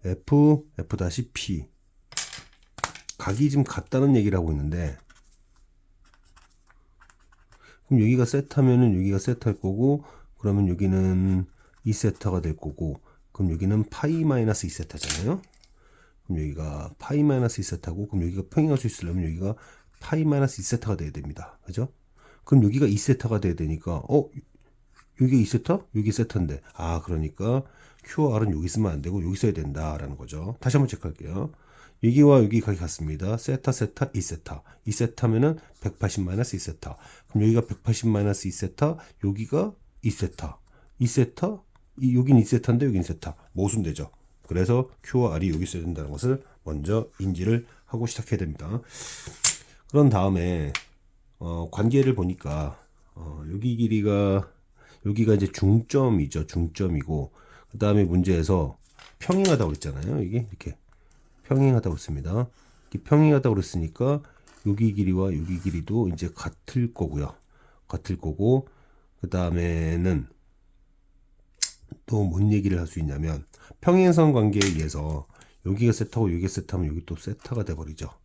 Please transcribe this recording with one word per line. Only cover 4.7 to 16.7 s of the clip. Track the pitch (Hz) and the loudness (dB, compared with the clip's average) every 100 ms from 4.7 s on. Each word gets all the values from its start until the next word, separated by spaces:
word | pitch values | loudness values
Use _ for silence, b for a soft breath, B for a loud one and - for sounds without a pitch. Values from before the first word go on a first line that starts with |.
| 85 80 67 _ - _ _ _ _ _ _ _ _ _ _ _ _ _ _ _ _ _ _ - _ _ _ _ b b b _ | -2 -4 -6 _ -20 _ _ _ _ _ _ _ _ _ _ _ _ _ _ _ _ _ _ -20 _ _ _ _ b b b _
그럼 | 131 | 4
여기가 | 107 127 | 6 4
세타면은 | 120 139 143 147 131 123 120 | 4 0 0 4 6 6 6
여기가 | 92 95 98 | 4 2 0
세타일 | - 120 117 101 | 0 -2 -2 -2
거고, | 95 101 131 147 B B B - | -4 2 2 2 B B B -6
그러면 | 104 101 95 | 0 2 2
여기는 | 87 98 95 95 92 95 92 90 b b b | 2 2 2 2 2 2 0 -2 b b b
이 | 113 | -4
세타가 | 107 110 - 104 90 | 0 0 0 -2 -2
될 | 80 78 | -2 -6
거고, | 78 73 80 67 b b _ | -10 -6 -6 -8 b b _
그럼 | - 92 | -4 -2
여기는 | 80 95 107 107 | 0 0 0 -2
파이 | - 151 165 | -4 -2 0
마이너스 | 160 131 110 104 85 | 0 2 0 -2 -6
이 | |
세타잖아요. | - 82 78 - 80 104 185 - b b b b b b b | -8 -12 -10 -6 -4 -2 -4 -8 b b b b b b b
그럼 | - 85 | -6 -4
여기가 | 76 71 78 | -4 -6 -8